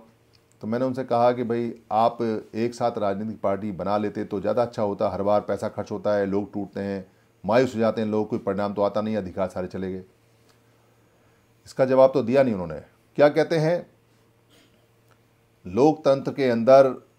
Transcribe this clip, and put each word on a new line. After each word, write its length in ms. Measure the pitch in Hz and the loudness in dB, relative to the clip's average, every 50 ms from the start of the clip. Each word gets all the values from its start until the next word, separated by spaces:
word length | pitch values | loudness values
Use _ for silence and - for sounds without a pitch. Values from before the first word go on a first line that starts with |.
| - _ _ _ _ _ _ _ _ _ _ _ | -8 _ _ _ _ _ _ _ _ _ _ _
तो 60 | - | -8
मैंने 180 | 107 113 123 131 | -6 -4 -2 -2
उनसे 180 | 131 123 135 127 | -4 -4 -6 -4
कहा 280 | - 117 117 120 123 | -2 0 2 2 2
कि 120 | 123 123 120 | 2 0 -2
भाई 300 | 110 117 120 120 117 - - - - | -4 -2 -4 -4 -6 -8 -10 -8 -2
आप 500 | 104 110 113 117 117 - 117 113 110 104 - - - | 0 2 2 2 2 0 -2 -4 -4 -4 -6 -8 -6
एक 200 | 110 113 120 120 | -4 -4 -4 -2
साथ 220 | - 123 117 117 | -2 -4 -4 -2
राजनीतिक 440 | 113 104 98 98 98 110 110 104 - | -2 -2 -2 -2 -4 -6 -8 -8 -4
पार्टी 300 | - 98 98 95 104 107 | -2 -2 -2 -2 -4 -8
बना 260 | 95 80 90 98 104 | -8 -6 -4 -2 -2
लेते 260 | 107 107 104 - 110 104 | -2 -2 -2 -4 -6 -6
तो 180 | - 107 98 | -6 -6 -4
ज़्यादा 200 | 90 104 110 123 | -2 -2 0 0
अच्छा 200 | 117 117 - 120 | -2 -2 -2 -4
होता, 280 | 107 101 101 90 107 98 | -4 -4 -2 -2 -2 -2
हर 140 | 92 95 98 | -2 -2 -2
बार 180 | 101 104 104 | 0 0 0
पैसा 280 | 98 - 101 98 113 104 | 0 -2 -4 -4 -6 -8
खर्च 220 | - 107 98 - | -8 -8 -8 -8
होता 220 | 107 98 92 104 104 | -8 -6 -2 -2 0
है, 120 | 104 101 | 0 0
लोग 280 | 98 95 101 101 98 - | 0 -2 -4 -4 -6 -8
टूटते 260 | 104 98 95 - 101 | -10 -10 -8 -8 -8
हैं, 320 | 101 98 98 95 92 - _ _ _ _ _ _ - | -6 -6 -6 -8 -10 -14 _ _ _ _ _ _ -4
मायूस 300 | 92 110 127 135 - - | 0 2 2 2 2 0
हो 40 | 110 | 0
जाते 220 | 113 110 107 113 | 0 0 0 -2
हैं 60 | 110 | -2
लोग, 220 | 107 107 110 107 104 | -2 -2 -2 -2 -2
कोई 100 | 123 104 | -4 -4
परिणाम 340 | - 101 95 98 101 101 98 | -4 -4 -4 -2 -4 -4 -2
तो 80 | 101 | -2
आता 200 | 101 98 95 107 | -2 0 0 -2
नहीं, 160 | 107 110 110 | -4 -4 -4
अधिकार 300 | 104 95 90 87 98 92 | -4 -6 -6 -6 -6 -6
सारे 200 | 90 - 95 92 | -6 -4 -6 -8
चले 260 | 90 - 95 95 92 92 | -8 -8 -8 -8 -8 -8
गए। 100 | 92 92 - _ _ _ _ _ _ _ _ _ _ _ _ _ _ _ _ _ _ _ _ _ _ _ _ _ _ _ _ _ _ _ | -10 -12 -16 _ _ _ _ _ _ _ _ _ _ _ _ _ _ _ _ _ _ _ _ _ _ _ _ _ _ _ _ _ _ _
इसका 200 | - - - 135 | -8 -2 0 2
जवाब 260 | 127 131 131 131 135 - | 4 6 6 6 6 6
तो 100 | 139 120 | 2 0
दिया 200 | 110 127 139 131 | 2 2 2 2
नहीं 100 | 123 104 | 2 0
उन्होंने। 280 | 92 87 82 76 71 - - _ _ _ _ _ | -2 -6 -8 -10 -12 -14 -18 _ _ _ _ _
क्या 140 | - 143 147 | 4 4 4
कहते 280 | 143 160 151 151 175 | 4 2 0 0 0
हैं, 300 | 156 156 160 175 175 - - _ _ _ _ _ _ _ _ _ _ _ _ _ _ _ _ _ _ _ _ _ _ _ _ _ _ _ _ _ _ _ _ _ _ - | 0 0 0 -2 -2 -6 -10 _ _ _ _ _ _ _ _ _ _ _ _ _ _ _ _ _ _ _ _ _ _ _ _ _ _ _ _ _ _ _ _ _ _ -14
लोकतंत्र 640 | 92 90 113 139 156 151 151 - 139 135 139 131 139 | -4 2 4 4 4 4 2 2 2 2 2 0 -4
के 180 | 117 143 139 127 | -4 0 0 0
अंदर 560 | 117 117 110 123 131 139 131 131 - - - _ _ | 2 2 6 8 8 10 8 6 2 -4 -12 _ _